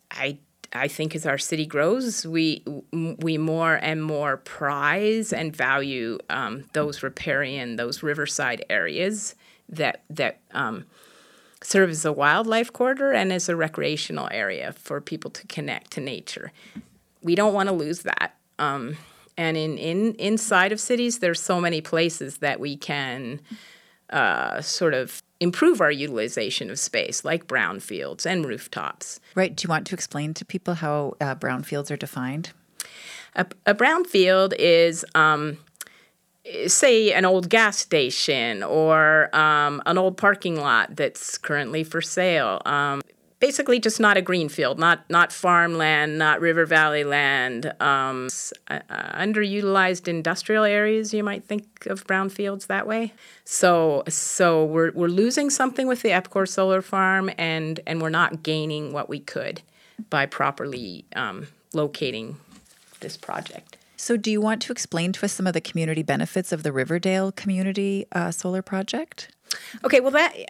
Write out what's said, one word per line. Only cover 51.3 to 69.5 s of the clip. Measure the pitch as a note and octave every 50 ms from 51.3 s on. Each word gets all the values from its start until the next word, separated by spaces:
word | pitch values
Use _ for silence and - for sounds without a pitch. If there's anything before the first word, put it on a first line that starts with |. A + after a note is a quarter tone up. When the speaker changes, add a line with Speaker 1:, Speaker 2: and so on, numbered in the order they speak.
| G3+ - -
Speaker 1:
think | - G#3 G#3 G#3 - _ - - -
of | G3 G3 - -
brownfields | F#3+ F#3+ G3 G3 F#3+ - G3+ G3 G3 G3 - -
that | G3 G3 G3+ -
way. | G#3+ A3+ A#3 A3 - _ - - - - _
So, | - - - - F3+ F3 E3+ D#3+ D#3+ D3 C#3 - -
so | - - - - - - F#3 F3 E3 D#3+ D#3
we're, | D3+ D#3 E3 E3 E3 -
we're | D3 E3+ F3
losing | F3 F#3+ G#3+ A#3+ B3+ D4+ C#4+ C#4+
something | C#4 - C4 C4 B3+ - C4
with | C4 B3+ B3
the | - A3+
Epcor | F3+ F#3 F#3 - - G3 F#3+ F#3
Solar | - - F#3+ F#3+ F#3 F#3+
Farm, | F#3 - - F#3+ F#3+ F#3 F#3+ F#3+ F#3+ F#3+ - -
and, | E3+ E3 D#3+ D#3+ D#3+ D#3 D#3+ - -
and | - E3 E3
we're | D#3+ D#3+
not | D#3+ E3 F3 C3 - D#3+
gaining | D#3 D#3 D#3 D#3 D3+ D#3 D3+ D3+ D3+ C#3 C#3
what | C#3+ - -
we | - D3
could | - - - C#3+ - - - - - _ _ _ _ _ _ - G#3+ -
by | - D3 C#3
properly, | C3+ - - C#3 C#3 C#3 - - C#3+ C3+ B2 A#2+ G2 F2+ - - _ -
um, | - B2+ G#2+ F#2+ G2 - - _ _ _ - -
locating | D#3 D3+ C#3+ D3 - D#3 C3 A#2+ A2 A2+ A#2+ D3+ D3 _ _ - - _ _ _ _ _ _ - -
this | - - - -
project. | - - - - - - - - - _ - - _ _ _ -
Speaker 2:
So | - - A#3+ A#3
do | G#3 A3
you | G#3+ G#3
want | G#3 G#3+ A3 A3 -
to | -
explain | B3 - - - - E3 E3+ F3+ F#3+
to | - -
us | G3+ -
some | - F#3
of | F#3 E3+
the | E3+
community | E3 - - E3+ E3 D#3+ D#3+ D#3 D#3+
benefits | - C#3+ C#3+ D#3 D#3+ - F#3+ F3+ -
of | F3+ D#3 D#3
the | D#3+
Riverdale | C#3 C3 C3 B2 D#3+ F3 E3+ F#3+ F#3 F#3+ F#3+ G3
Community, | G3 - - G3+ F#3+ F#3 F#3+ F#3+ F#3+ G3+ G3 G3 G3 G3 G3+ -
uh, | - F3+ F3 F3
Solar | E3+ - - F3+ F3+ F#3+
Project? | F#3+ - - F#3+ G3 - - B3 D#4+ - - - - - _ _ _ -